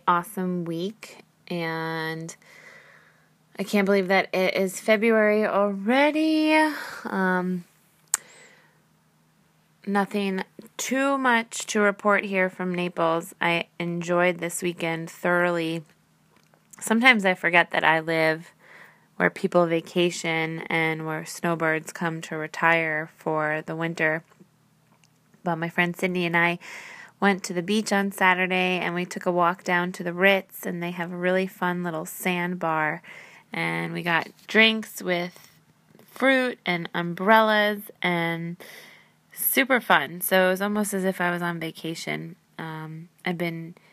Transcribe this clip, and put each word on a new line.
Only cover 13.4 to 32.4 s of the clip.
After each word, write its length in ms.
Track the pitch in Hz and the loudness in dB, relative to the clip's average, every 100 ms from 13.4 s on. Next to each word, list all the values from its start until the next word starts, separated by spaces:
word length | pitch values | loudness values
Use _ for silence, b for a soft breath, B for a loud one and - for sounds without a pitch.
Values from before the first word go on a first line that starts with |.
I 240 | 170 170 - - | 0 0 -2 -6
enjoyed 580 | 175 175 170 175 180 170 | -6 -4 0 2 2 0
this 240 | 165 - | -4 -6
weekend 480 | 180 170 170 165 165 | -6 -4 -4 -4 -8
thoroughly. 720 | - 185 175 175 170 165 165 156 _ _ _ _ _ _ _ _ - | -6 0 2 2 0 -2 -6 -10 _ _ _ _ _ _ _ _ -8
Sometimes 460 | - 226 254 233 190 | 0 4 6 6 4
I 80 | |
forget 380 | 185 170 175 170 | 0 4 4 4
that 120 | 165 | 4
I 160 | 160 160 | 4 4
live 520 | 160 160 160 160 170 _ B B B B B - | 2 2 2 0 -6 _ B B B B B -2
where 120 | 180 | -2
people 360 | - 190 175 170 | 0 0 4 4
vacation 960 | 165 160 185 175 170 170 165 160 160 - | 2 -2 0 0 0 -4 -2 -4 -6 -4
and 360 | 165 160 160 160 | -2 0 -2 -6
where 180 | 156 | -8
snowbirds 680 | 165 - 170 165 160 156 160 | -10 -4 -2 0 0 -2 -4
come 260 | - 170 165 | -6 -6 -6
to 160 | 165 160 | -8 -8
retire 760 | 156 - 165 165 160 151 165 - | -10 0 2 4 2 -2 -6 -8
for 480 | - 156 151 156 156 | -4 -2 0 -2 -4
the 80 | |
winter. 520 | 160 165 165 160 160 - _ - _ _ _ _ _ _ _ _ _ | -6 -4 0 0 0 -6 _ -20 _ _ _ _ _ _ _ _ _
But 140 | 175 160 | -4 -4
my 140 | 170 | -2
friend 260 | 180 175 170 | 0 0 0
Sydney 300 | 190 180 175 | -2 0 0
and 100 | 170 | 2
I 240 | 170 175 B B B B B B | 2 0 B B B B B B
went 200 | 202 190 - | 0 0 -2
to 80 | |
the 80 | 180 | -6
beach 320 | 170 214 214 | -2 0 0
on 180 | 202 202 | 0 0
Saturday, 680 | 196 190 180 185 185 185 180 | 2 4 4 2 0 0 0
and 160 | 175 | -2
we 120 | 175 180 | -4 -4
took 200 | - - | -6 -2
a 60 | |
walk 320 | 175 170 190 | 2 2 0
down 300 | - 175 180 | 0 0 0
to 100 | 185 | -4
the 80 | 180 | -6
Ritz, 540 | 175 190 196 - - 202 | 2 4 4 0 -12 -8
and 180 | 175 | -6
they 80 | 175 | -6
have 220 | 175 170 | -6 -8
a 20 | 180 | -4
really 320 | 180 185 190 | 0 0 0
fun 340 | - 180 175 | -2 -4 -2
little 240 | 175 160 165 | -4 -6 -8
sandbar. 960 | - 190 180 | -6 -4 -2